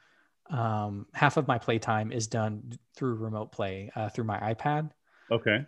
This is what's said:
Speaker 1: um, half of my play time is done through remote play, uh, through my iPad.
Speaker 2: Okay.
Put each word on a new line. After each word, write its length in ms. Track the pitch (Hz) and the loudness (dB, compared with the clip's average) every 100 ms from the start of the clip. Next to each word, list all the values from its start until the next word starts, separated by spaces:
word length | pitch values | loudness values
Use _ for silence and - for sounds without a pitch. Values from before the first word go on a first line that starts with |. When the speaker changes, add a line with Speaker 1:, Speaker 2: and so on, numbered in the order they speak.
| _ _ _ _ - | _ _ _ _ -6
Speaker 1:
um, 580 | 135 113 107 104 101 - | 0 0 0 -2 -4 -8
half 240 | - 147 - | 4 4 6
of 120 | 131 | 2
my 100 | 120 | 2
play 220 | - 113 | 2 0
time 320 | - 110 110 | 2 0 0
is 160 | 127 110 | -2 -2
done 500 | 117 110 107 123 117 _ - | 0 0 -2 -8 -14 _ -4
through 200 | 131 110 | -2 -2
remote 340 | 110 107 110 | -4 -4 -6
play, 400 | - 98 95 101 117 | -4 -4 -4 -8 -6
uh, 140 | 107 | -4
through 140 | - | -2
my 300 | 110 101 104 | -2 0 -2
iPad. 360 | 113 147 147 156 - _ _ - | 0 0 0 -2 -8 _ _ -2
Speaker 2:
Okay. 340 | 113 113 107 | 0 4 2